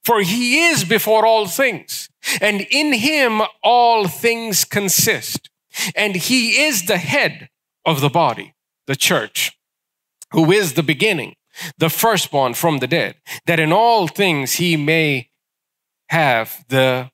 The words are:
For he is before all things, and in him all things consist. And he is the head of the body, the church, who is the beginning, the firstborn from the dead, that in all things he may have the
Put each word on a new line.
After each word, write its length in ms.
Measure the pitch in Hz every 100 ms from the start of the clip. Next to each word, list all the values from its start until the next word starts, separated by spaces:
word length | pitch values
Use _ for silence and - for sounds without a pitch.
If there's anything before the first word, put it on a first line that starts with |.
For 180 | - 226
he 440 | 180 233 240 285 339
is 160 | 285
before 420 | 175 214 214 220 220
all 220 | 220 196
things, 640 | - 269 165 - - - _ - -
and 260 | 208 202 -
in 240 | 277 302
him 480 | 240 262 311 254 220 214 -
all 440 | - 240 240 226 190
things 580 | - 233 233 226 185 -
consist. 840 | 208 196 - 226 151 - - - _ _ - 196 -
And 200 | 208 185
he 460 | - 254 233 226
is 240 | 302 226 180
the 120 | 180
head 520 | 160 285 190 - - _ _ _ 160
of 160 | 147
the 80 | 143
body, 440 | 170 147 104 98 _ _ _ -
the 100 | 139
church, 600 | - 160 107 - - _ _ _ _ _ _ _ -
who 200 | 160 160
is 220 | 202 185
the 100 | 127
beginning, 520 | 147 143 214 175 107 - _ - 175 -
the 120 | 160
firstborn 640 | - 233 196 - 143 131
from 260 | 120 170 143
the 80 | 123
dead, 280 | 165 98 - - - -
that 140 | 165
in 120 | 156
all 360 | 185 233 226 165
things 460 | - 196 151 131
he 220 | - 175 160
may 540 | 147 160 156 135 - _ _ _ _ _ _ _ _
have 560 | 165 147 117 110 - _
the 420 | 131 131 127 127